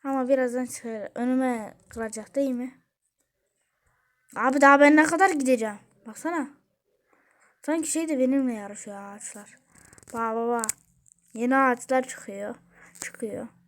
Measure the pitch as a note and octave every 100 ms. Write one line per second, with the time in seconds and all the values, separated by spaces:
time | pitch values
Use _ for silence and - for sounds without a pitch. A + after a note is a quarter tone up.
0 | C#4 C4+ B3 C4 B3+ B3 B3 - A#3 A3
1 | G3+ - B3 B3+ C4 A#3 G#3+ - _ A#3
2 | A3 A3 G#3+ C#4 C#4 B3 B3+ - _ _
3 | _ _ _ _ _ _ _ _ _ _
4 | _ _ _ - A#3+ C#4 C#4 C#4 D4 D4+
5 | D#4 E4 F#4+ D#4 C4 B3 A3 G3+ _ _
6 | A#3 A3 D#4+ E4+ - - _ _ _ _
7 | _ _ _ _ _ _ - D#4+ D#4 D#4+
8 | D#4+ C#4 B3+ C#4 C4 A3 G3+ G#3 G#3+ G3+
9 | G3+ G#3 - G#3 G#3 - _ _ - -
10 | - A#3 A3+ A3+ A#3 A#3+ A3+ - _ _
11 | _ _ _ A3 B3 C4+ C4+ B3 - C4
12 | B3+ - - G3 G#3 A#3+ _ _ - -
13 | - - A3 F#3+ A#3 _